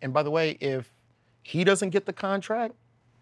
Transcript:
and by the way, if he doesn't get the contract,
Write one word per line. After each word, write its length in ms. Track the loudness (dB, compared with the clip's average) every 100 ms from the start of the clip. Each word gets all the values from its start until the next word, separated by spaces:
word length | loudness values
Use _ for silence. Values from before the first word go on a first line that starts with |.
and 100 | -2
by 100 | 0
the 80 | 0
way, 260 | 2 0 0
if 300 | -2 -4 -6 _ _ _ _ _
he 200 | -6 2
doesn't 260 | 4 4 2
get 160 | -2 -2
the 60 |
contract, 600 | -6 -4 -4 -2 -4 -4 -8 _ _ _ _